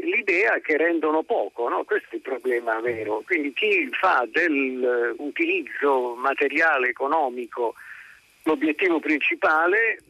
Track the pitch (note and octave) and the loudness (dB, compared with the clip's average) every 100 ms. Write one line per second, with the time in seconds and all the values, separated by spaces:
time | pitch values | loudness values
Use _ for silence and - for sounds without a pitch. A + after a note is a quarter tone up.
0 | - F#4+ - F3 A3 F3+ - D3 E3+ E3 | -2 -2 0 2 2 0 0 2 2 2
1 | D3+ D#3 D#3+ G#3 G#2 - A#2+ F#3+ - - | 2 0 0 -2 -2 -4 -4 -2 -2 -4
2 | - - B2+ B2+ B2+ A#2+ A#2 A2 A#2+ A2+ | -4 -10 -6 -4 -2 -2 -2 -2 -2 -4
3 | G#2 G#2+ - F3 C#3+ - G#3+ F#3+ C3 - | -4 -4 -2 -2 -2 -2 0 0 -2 0
4 | F#3 D3 A#2+ D#3 E3+ C#3 C3+ B2+ B2 B2 | 2 2 0 0 2 2 0 0 0 2
5 | A#2+ A#2 D3 - E3 F#3+ C3+ - C#3+ C3+ | 0 -2 -6 -2 0 0 -4 -2 2 2
6 | B2 A#2+ C3+ C3+ C#3+ D3 E3 C#3+ B2+ B2 | 0 -2 -2 0 0 2 2 2 0 -2
7 | C#3 D#3+ C3+ B2 A#2 B2 A2+ - - - | 0 0 0 -4 -8 -4 -4 -4 -18 -20
8 | - - _ _ D#4+ - D#4 - F#3+ D#3+ | -20 -20 _ _ -2 0 0 0 2 2
9 | D3 D3 - E3 F#3 D#3 F3 G#3+ A3+ - | 0 0 0 0 2 4 4 2 2 -2